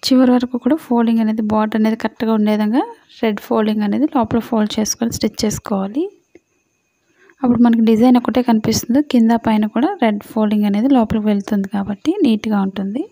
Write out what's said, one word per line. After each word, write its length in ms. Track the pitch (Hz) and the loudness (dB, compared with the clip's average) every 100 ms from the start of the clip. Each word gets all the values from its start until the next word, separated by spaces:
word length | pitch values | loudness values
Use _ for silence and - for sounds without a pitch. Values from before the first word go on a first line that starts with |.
| - | 2
చివరి 220 | 254 254 247 | 2 4 2
వరకు 200 | 247 247 | 0 -4
కూడా 120 | 247 320 - | -2 -2 0
folding 340 | 233 226 226 | 0 2 0
అనేది, 180 | 220 220 214 | 0 -2 -2
బార్డర్ 260 | 214 214 220 | -2 0 0
అనేది 180 | 220 226 | 0 0
కరెక్ట్గా 300 | 226 _ 226 220 | -6 _ -2 0
ఉండే 140 | 208 214 | 2 0
విధంగా 260 | 214 240 453 466 _ - | 0 0 -2 -8 _ -4
red 180 | 226 208 - | -4 -4 -2
folding 360 | 226 214 214 208 | 0 0 -2 -2
అనేది 200 | 208 302 277 | -2 0 0
లోపల 240 | 220 240 - | -2 -2 -2
fold 240 | 226 214 - | -2 -2 -2
చేసుకొని 360 | 214 - 233 - | -4 -4 -4 -2
stitch 200 | 226 - | -6 -2
చేసుకోవాలి. 580 | 214 - - 196 190 240 381 _ _ - _ _ _ _ _ _ _ _ _ _ | -6 -6 -6 -6 -4 -4 -6 _ _ -20 _ _ _ _ _ _ _ _ _ _
అప్పుడు 180 | 254 233 240 | -2 4 4
మనకి 160 | 226 226 | 4 4
design 260 | 220 254 247 | 4 4 4
ఒకటే 200 | 240 226 247 | 2 -2 0
కనిపిస్తుంది, 520 | 226 214 220 - 247 294 | 0 0 -4 0 -2 2
కింద 200 | 247 226 233 226 | 2 4 2 0
పైన 200 | 214 214 226 | 0 0 0
కూడా 140 | 302 403 | -2 0
red 200 | 226 208 - | -2 -2 -6
folding 340 | - 214 208 208 | -4 0 0 0
అనేది 180 | 202 254 269 | 0 2 2
లోపలికి 300 | 220 220 214 | 2 -2 0
వెళ్తుంది 360 | 202 196 202 190 202 | -2 -2 -4 -2 -6
కాబట్టి 340 | 196 202 - 403 | -6 -6 -4 0
నీట్‌గా 340 | 285 214 220 208 190 | 2 0 0 -2 -2
ఉంటుంది. 360 | 190 196 226 403 | -4 -6 -6 -10